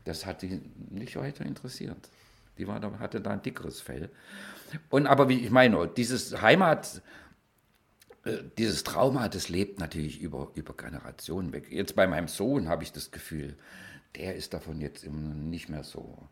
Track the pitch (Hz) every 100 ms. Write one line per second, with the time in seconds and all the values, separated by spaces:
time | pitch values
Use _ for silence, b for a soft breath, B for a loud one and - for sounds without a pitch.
0 | - 78 95 85 92 90 - - - 98
1 | 113 - 139 143 - - 123 - - -
2 | - b b b b - 92 107 107 104
3 | 104 110 98 107 - - - - - 65
4 | 85 B B B B B B 156 - 135
5 | 143 135 135 127 117 127 127 90 85 -
6 | 117 123 - - 110 170 180 156 - -
7 | B B B B _ _ _ _ _ _
8 | _ - - - - - 113 143 - -
9 | 131 127 107 - - 87 101 - 80 80
10 | 76 - 85 65 69 - 76 - - 78
11 | - - - 90 90 - - 78 95 -
12 | 92 80 80 - 104 143 80 80 76 76
13 | - - - 78 71 71 B B B B
14 | _ - 90 92 - 85 82 78 80 -
15 | 80 76 78 76 78 85 - 76 - -
16 | - - -